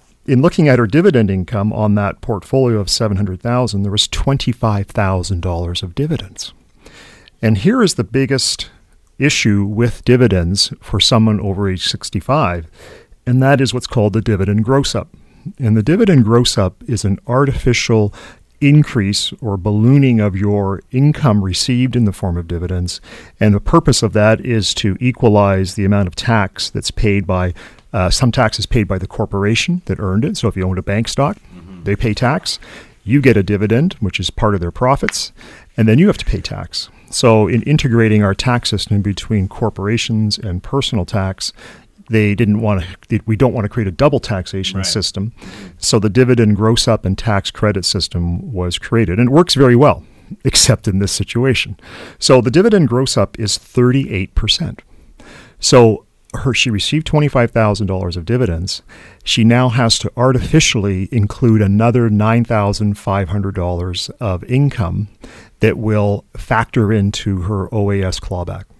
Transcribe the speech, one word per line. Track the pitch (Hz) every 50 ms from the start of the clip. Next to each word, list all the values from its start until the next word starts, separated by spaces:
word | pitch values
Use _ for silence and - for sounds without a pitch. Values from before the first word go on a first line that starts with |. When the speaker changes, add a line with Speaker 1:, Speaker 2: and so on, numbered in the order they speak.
| _ _ _ _ _
Speaker 1:
in | - 135 123
looking | 147 175 - - 151 143
at | 127 120
her | 117 95
dividend | 110 160 180 208 147 120 107 98
income | 98 95 87 - 120 101 101 107 -
on | 107 110 104 101
that | 104 101 95 - -
portfolio | - - 110 92 - - - 135 135 120 113 107
of | 98 -
seven | - - 113 104 101 95
hundred | 104 95 92 90
thousand, | - 120 120 127 127 110 101 98 101
there | 101
was | 101 107 - -
twenty-five | - - - 139 139 135 - 123 117 - - 110 104 101 98 -
thousand | - 110 101 95 95 92 85 90 98 85
dollars | 87 92 85 85 87 85 87 -
of | - 87 -
dividends. | - 143 160 156 - 95 92 - - - - - _ _ _ _ _ - - - - - - - - _ _ _ _
And | 117 110 110 95
here | 107 190 247 262
is | 220 165 -
the | - 101
biggest | - - 135 135 117 139 123 - - - - - - - _ _ _ _ _ _ _ _ -
issue | - 151 - - - 110 101 101 98
with | 101 107 110 120 117 - - -
dividends | - 123 123 120 107 - 90 82 85 98 98 - - - -
for | - - - 98
someone | - - 127 110 110 110 107 101
over | 101 98 95 98 101 98
age | 92 87 - -
sixty-five, | - - - - - 95 - - 135 156 135 90 87 87 80 - - - - - - - - _ - _ _
and | 123 123 131
that | 131 135 143 123
is | 135 120 127
what's | 123 - -
called | - 120 104 104 98
the | 110
dividend | 92 117 107 92 95 104 104 110 107
gross | 120 135 139 135 - -
up. | 101 - - - - - - _ - - 196 - -
And | 131 107 110 110
the | 101
dividend | 127 170 220 226 202 165 135 110
gross | 107 117 120 123 - - 113
up | 98 92 - - -
is | - 117 - -
an | 98 98 - - -
artificial | 123 135 143 135 120 - - 127 117 - - - 117 110 104 101 - - - - - - _ _ _ _
increase | 147 139 147 151 147 - - 117 95 98 101 - - - - -
or | 131 107 98
ballooning | 95 87 107 104 107 110 123 139 143 139 127 120 110
of | 107 101 90
your | 92 104 101 104 101 98 98 98 - - _
income | - 127 143 151 147 - 147 123 104 104
received | 95 95 90 - - - 123 123 127 127 113
in | 123 117
the | 101
form | 90 - 101 95 85 87
of | 85
dividends. | 85 87 82 87 87 92 90 90 87 - - - - - - - - - -
And | 110 107 101
the | 101
purpose | - - - 165 - 147 127 - 117
of | 101
that | 98 107 104 110 110 - -
is | - 117 110 92 - -
to | - - 101 92 -
equalize | 120 127 - - 127 113 104 104 101 98 98 95 95 92 -
the | 107 98
amount | 95 104 101 98 90
of | -
tax | - - 113 113 107 95 92 - - - -
that's | - - - -
paid | - - 120 104 98 101 90
by, | 95 92 90 90 90 85 - - - - - _ _ -
uh, | 101 90 92
some | - - 131 120 -
tax | 135 117 110 - -
is | 101
paid | - - 120 104
by | 85 98 92
the | 92 -
corporation | - - 107 - - 98 98 104 117 - - - 175 180 -
that | - 95 -
earned | 104 92 92 107 131
it. | 180 208
So | - - 101
if | - 95
you | 92
owned | 92 92 92
a | -
bank | - 101 110 117 -
stock, | - 135 139 170 208 - - - -
Speaker 2:
Mm-hmm. | 87 82 92 92 - 160
Speaker 1:
they | 98 101
pay | - - 113 104
tax. | - 123 120 151 180 - - - - - - - - - - _ _ -
You | 98 127 147
get | 135 127 107 101
a | 92
dividend, | 92 104 92 107 101 113 123 160 190 - -
which | 104 92 - -
is | 90 -
part | - - 117 107 101
of | 90
their | 87 85
profits, | - - 123 127 143 - - - - - - - - - - - - - - - _ -
and | 110 110
then | 110 143
you | 185 -
have | - -
to | -
pay | - - 92
tax. | - - - 95 87 - - - - - _ - - -
So | - - - 117 113 110 107 82
in | 120 113 -
integrating | 143 151 - - 131 113 117 113 110 107 107 104
our | 98 98
tax | - - 127 123 120 - -
system | 107 98 - - 104 101
between | 95 104 92 - - - 110 101 92 98
corporations | - - 120 104 - - 98 104 117 117 - - 110 107 107 104 104 -
and | - 98 87 90
personal | - - - 139 - - - 98 85
tax, | - - 101 95 95 98 - - - - - - - - - _ _ _ - - -
they | 110 110 107 104 101
didn't | - 117 101 104 98
wanna, | 113 104 101 92 85 90 - - _ -
they, | 120 104 - 113
we | 110
don't | 98 135 120 -
wanna | 120 104 104
create | - 123 104 95
a |
double | 85 - 139 151 139 123
taxation | - - 107 92 87 - - 95 95 - - 95
Speaker 2:
Right. | 92
Speaker 1:
system. | - - 107 90 - - - 98 117 - - - - - - - - - -
So | - - 131 110
the | 98 107
dividend | 90 123 127 120 123 120 113 107 104
gross | 95 110 110 117 - - 123
up | 110 - -
and | 92 95
tax | - - 117 104 98 - -
credit | - - 110 104 95 98 85
system | - - 92 - - - 87 87 85 85 - 196 170
was | 110 90 90 90 - -
created, | - - 120 113 113 - 95 107
and | 123 123
it |
works | 135 165 175 - -
very | 131 139 123 120
well, | 120 147 135 87 - - - - - - - - - -
except | 127 - - - - 110 - - 107
in | 90 98
this | 101 95
situation. | - - 98 - - 117 127 135 117 - - - 95 - - - - - - - - -
So | - - 135 127
the | 107 127
dividend | 117 170 196 233 208 190 156 -
gross | 120 127 135 - -
up | 107 98 - - -
is | 110 104 - -
thirty-eight | - - - 123 123 123 127 135 135 - 110 95 95 - _
percent. | - - - - - 165 85 - - - _ - - - - - - - - - - - - _ -
So | - - 147 127 117 110 107 - - _ _ _ _ _ -
her, | - - 135 110
she | - - 127
received | 107 98 - - 147 156 156
twenty-five | - - 151 147 139 - 131 120 113
thousand | - 113 110 104 101 101 101 95
dollars | 95 92 92 87 87 90
of | 82
dividends. | 98 117 127 127 95 82 80 90 92 - - - - - - - - - - -
She | - - 120 110
now | 113 117 123 127 127
has | 113 127 120 113 - -
to | - - - 110
artificially | 123 135 127 123 92 - - 156 - - - 113 98 101 95 92 98 -
include | 127 113 101 104 - - 131 117 110 107
another | 104 98 101 104 113 120 113 123 117 113
nine | 104 104 107 110 113 120 117
thousand | - 117 107 101 101 101 - 104 104 98 -
five | - 107 95 101 95 80
hundred | 98 101 95 98 95
dollars | 92 87 87 90 87 87 90 87 - - - - -
of | 120 101 92 90 -
income | - 123 135 143 139 - 123 92 87 90 101 107 - - _ - - - - - - _ _
that | - 110 - -
will | 107 110 107 104 104 101 101 - - _ - -
factor | - - 117 110 113 - - 123 110 101
into | 113 104 98 101 - - - 104 98 92 85
her | 95 107 95 95 - 113
O | 107 101 101
A | 101 98
S | 95 90 87 -
clawback. | - - 92 87 85 92 92 92 - - _